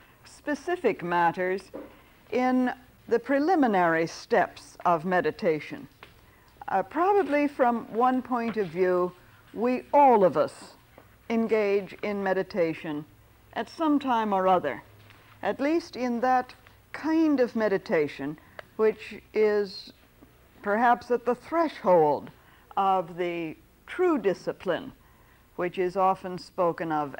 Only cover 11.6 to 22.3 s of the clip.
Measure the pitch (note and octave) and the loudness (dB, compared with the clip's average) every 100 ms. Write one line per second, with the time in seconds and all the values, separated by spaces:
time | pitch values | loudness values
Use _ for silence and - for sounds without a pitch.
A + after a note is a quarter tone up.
11.6 | G3+ G3+ F3+ - G#3 G3+ G3 F#3 F#3 G#3 | 2 -2 -4 -8 -6 -4 -2 -2 -2 -2
12.6 | E3 D#3 E3 D3 D3+ - _ _ _ - | -2 -4 -8 -10 -10 -20 _ _ _ -10
13.6 | A3 - D#4 D4 C4 A3+ G#3+ F#3+ F#3+ F3+ | -10 -4 0 0 0 -2 0 2 4 2
14.6 | C#3+ G#2+ - - - - - - G3 G#3+ | 0 -8 -12 -20 -20 -20 -20 -8 -6 -2
15.6 | C#4+ E4 - A#3 B3 A#3 B3+ B3+ B3+ - | 0 0 -4 -6 -4 -2 0 0 -2 -12
16.6 | - - _ - D4+ D#4+ D#4 C4+ A#3+ A3+ | -20 -20 _ -6 0 2 4 2 0 0
17.6 | G#3+ F#3+ - E3+ C#3+ - C#3 D#3 - - | 0 0 0 0 0 -4 -10 -10 -16 -20
18.6 | - - A3 G#3+ - G#3 - G#3+ G#3+ G#3 | -12 -2 0 0 -8 -18 -6 0 2 2
19.6 | G3 - - - _ _ - _ _ - | -2 -8 -20 -20 _ _ -20 _ _ -10
20.6 | G3+ G#3+ A#3+ A#3+ - A#3+ B3 A#3 - E4 | -2 2 2 2 0 -2 0 -4 -2 0
21.6 | D#4+ - G3+ F3 D3+ - D#3+ | 0 0 4 6 6 2 -6